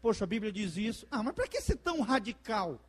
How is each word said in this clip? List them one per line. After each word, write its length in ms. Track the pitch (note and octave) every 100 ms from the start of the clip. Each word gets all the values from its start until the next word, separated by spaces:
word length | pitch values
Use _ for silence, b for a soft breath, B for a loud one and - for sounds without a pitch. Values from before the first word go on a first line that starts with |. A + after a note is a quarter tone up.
Poxa, 220 | A#3 G#3
a 40 | G3
Bíblia 260 | A3 G#3+
diz 240 | G3 G3+ E3
isso. 280 | G#3+ A3 -
Ah, 100 | C4+
mas 140 | A3
pra 140 | - B4+
que 120 | -
ser 180 | - C#4
tão 220 | - E4
radical? 800 | A3+ C4 G#3 - - G#3+ F3+ B2+